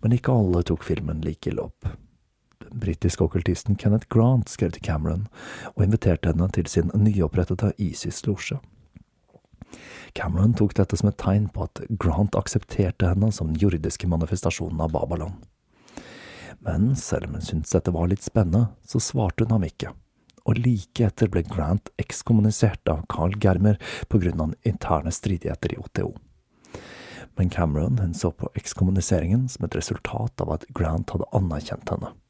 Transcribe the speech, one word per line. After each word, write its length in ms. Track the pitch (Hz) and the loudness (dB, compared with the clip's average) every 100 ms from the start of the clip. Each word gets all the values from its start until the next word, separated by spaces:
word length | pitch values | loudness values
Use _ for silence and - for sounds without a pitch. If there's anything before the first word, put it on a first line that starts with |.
Men 100 | 110 | 4
ikke 240 | 120 - 127 | 2 4 4
alle 260 | 98 87 | 4 2
tok 220 | 87 82 | 2 -2
filmen 380 | - 78 76 78 | 0 -2 -2 -4
like 240 | 78 78 - | -4 -4 -6
ille 140 | - | -4
opp. 340 | - - - - - _ _ _ _ _ | -6 -8 -8 -8 -18 _ _ _ _ _
Den 220 | - 123 | -14 -6
britiske 420 | 95 80 85 - | -4 0 0 2
okkultisten 540 | 82 87 85 - - 98 | 2 2 0 -2 0 0
Kenneth 300 | - 107 - | 2 2 2
Grant 400 | 113 113 127 - | 4 4 4 0
skrev 240 | - 90 | -2 -2
til 100 | 85 | -2
Cameron 460 | - 78 80 82 107 - - - - - | -4 -2 0 -2 -4 -10 -18 -14 -14 0
og 80 | |
inviterte 420 | 95 113 - 82 85 | 2 4 4 2 2
henne 220 | 78 90 | 2 2
til 140 | - 82 | 0 0
sin 240 | - 85 | 0 2
nyopprettede 800 | 104 107 101 82 - 87 90 104 - | 4 4 4 2 2 0 2 0 0
Isis-losje. 800 | 95 - - - - 98 - 139 - _ _ - _ _ _ - _ _ - - - - - | -4 -4 -8 -6 -4 -4 -4 -8 -10 _ _ -20 _ _ _ -20 _ _ -20 -20 -20 -20 -16
Cameron 400 | - - 87 104 | -6 -4 2 4
tok 200 | 117 101 | 4 2
dette 220 | - 95 98 | 2 0 2
som 100 | 104 | 0
et 80 | - | 0
tegn 300 | - 98 104 | 2 2 0
på 100 | - | -4
at 200 | - - - 101 | -8 -8 -6 -2
Grant 380 | 85 78 101 | 0 2 2
aksepterte 720 | - - - - - 95 - 90 | 0 0 -4 -4 0 0 2 2
henne 240 | 87 107 | 4 2
som 200 | 104 80 | 0 -4
den 80 | 78 | 2
jordiske 480 | 98 90 76 - 90 | 2 2 -4 -4 0
manifestasjonen 720 | 82 80 87 82 - 82 80 | 0 0 0 -2 -2 -6 -2
av 100 | 80 | -2
Babylon. 440 | 78 60 87 80 92 - _ _ _ - - - - - - - - | 0 -2 -4 -6 -10 -18 _ _ _ -20 -20 -18 -20 -20 -18 -18 -12
Men 340 | - 82 110 135 | -4 0 2 2
selv 320 | - 76 - | -2 -4 -4
om 100 | 71 | -8
hun 40 | |
syntes 280 | - 80 80 | -4 -4 0
dette 220 | 92 - | 0 2
var 160 | 82 90 | 0 0
litt 160 | 98 | 0
spennende, 500 | - - 90 90 113 - | 0 0 2 4 2 -2
så 160 | - 131 | -4 -2
svarte 460 | - 139 101 - | -2 0 0 0
hun 100 | 113 | 2
ham 80 | 113 | 2
ikke. 320 | 90 - - - _ _ _ _ - | 0 -6 -12 -12 _ _ _ _ -2
Og 120 | 110 | 2
like 480 | 120 113 - - 113 | 2 2 -2 0 0
etter 220 | - 107 | 4 2
ble 160 | 90 82 | 2 -2
Grant 440 | 90 76 95 - - | -2 0 0 -2 -6
ekskommunisert 920 | - - - 113 107 104 110 - - | -6 -6 2 4 4 4 0 0 -2
av 180 | 80 87 | -2 -4
Carl 300 | - 85 104 | -2 -2 2
Germer 400 | 104 90 104 104 - - - | 2 4 4 2 -2 -12 0
på 100 | 110 | 2
grunn 200 | 87 80 | 2 0
av 140 | 78 78 | -2 -2
interne 480 | 113 95 - 80 82 | -4 -4 0 0 0
stridigheter 640 | - - 90 - - - - | -4 -2 -2 -4 -4 -4 -6
i 20 | |
O 80 | - | -6
T 100 | - | -4
O. 120 | 50 - _ _ _ _ - - - - - - - - | -4 -6 _ _ _ _ -20 -20 -18 -20 -18 -18 -18 -2
Men 140 | 90 | -2
Cameron, 480 | - 82 73 78 127 | 2 0 2 0 2
hun 160 | 92 | 0
så 180 | 82 87 | 0 -2
på 160 | - - - | -2 -8 -6
ekskommuniseringen 920 | - - 90 95 - 92 80 113 127 | -8 0 2 2 2 0 2 0 0
som 180 | - - | -4 -4
et 100 | - | -4
resultat 640 | - - - - 110 - | -4 -6 -6 -4 -6 -4
av 100 | 80 | -4
at 160 | 80 - | -4 -6
Grant 380 | - 80 80 - | -2 0 0 -2
hadde 180 | - - - | -4 -2 0
anerkjent 540 | 95 76 - - - | 0 -2 -6 -10 -6
henne. 220 | - - - _ | -6 -6 -14 _